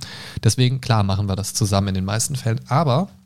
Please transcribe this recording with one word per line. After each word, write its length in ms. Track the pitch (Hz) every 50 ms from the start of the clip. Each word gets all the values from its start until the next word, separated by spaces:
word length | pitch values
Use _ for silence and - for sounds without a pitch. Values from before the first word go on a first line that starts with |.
| - - - - - - - - -
Deswegen, 360 | 110 - 127 123 123 131 127
klar, 220 | - - 113 107
machen 260 | 98 98 95 95 104 98
wir 60 | 95
das 180 | 98 - - -
zusammen 340 | - 113 95 101 98 101 101
in 60 | 95
den 100 | 95 92
meisten 320 | 95 107 120 - - 139
Fällen. 240 | 127 - 113 117 127 - -
Aber 400 | 127 151 170 135 117 160 196 - - - _